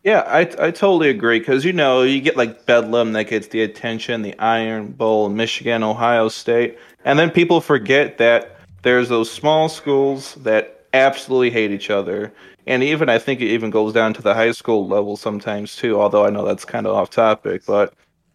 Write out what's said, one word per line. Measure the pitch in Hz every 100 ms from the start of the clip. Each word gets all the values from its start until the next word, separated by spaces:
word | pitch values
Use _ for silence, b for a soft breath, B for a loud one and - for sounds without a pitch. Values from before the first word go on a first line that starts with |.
Yeah, | 190 214 -
I, | 139
I | 170 - 160
totally | 170 202 180 151
agree, | 110 117 113
'cause, | 113 135
you | 156
know, | 180 139 127
you | 127 135
get, | 139 131
like, | 117 - -
Bedlam | 120 110 120 113
that | 110 104
gets | 110 101
the | 113
attention, | 107 - 120 113 - 117
the | 104 -
Iron | 110 113 113 110 104
Bowl, | - 110 110 104
Michigan, | 104 113 - - 113
Ohio | 107 113 120 120 110
State, | - - 117 117 - B B 135
and | 143
then | 165
people | 170 170 170
forget | - 139 101 135 143 -
that | 117 117 - b b -
there's | 123 123 123
those | 117 113
small | - 147 156 160
schools | 160 147 135 139 135 - -
that | 123 110 - - _
absolutely | 131 135 135 - 131 123
hate | 117 107
each | 98 -
other. | 101 98 101 107 B B B -
And | 131
even, | 135 151 151
I | 117
think | - 127
it | 117
even | 113 110
goes | 107 110
down | 113 110 110
to |
the | 104
high | 107 113
school | 117 - 110 98
level | 98 104 104
sometimes, | 110 104 110 104 104 -
too, | 120 104
although | 104 107 101
I |
know | 104
that's | 101 98 -
kinda | 117 104
off | 101 92
topic, | - 110 107 95 92 -
but | 101 101 _ _ _ _